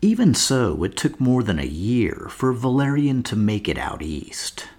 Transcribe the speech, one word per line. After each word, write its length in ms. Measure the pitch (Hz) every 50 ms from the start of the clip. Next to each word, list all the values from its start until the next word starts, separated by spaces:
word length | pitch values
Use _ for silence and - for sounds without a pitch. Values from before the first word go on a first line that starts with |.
| -
Even 320 | 208 226 220 247 185 123
so, 500 | - - - 135 131 123 101 76 - 82
it 120 | 101 -
took 220 | - - 151 147 -
more 240 | 131 127 127 127 120
than 160 | 104 95 76
a 60 | 69
year 640 | - 73 76 90 107 123 123 110 82 - - - -
for 240 | - - - 131 127
Valerian 720 | 123 113 131 127 135 139 139 143 147 147 143 135 131 117
to 140 | - -
make 300 | 107 107 104 107 104 104
it 120 | - - -
out 240 | - - - - 76
east. 640 | 78 78 73 - - - - - - - - - - -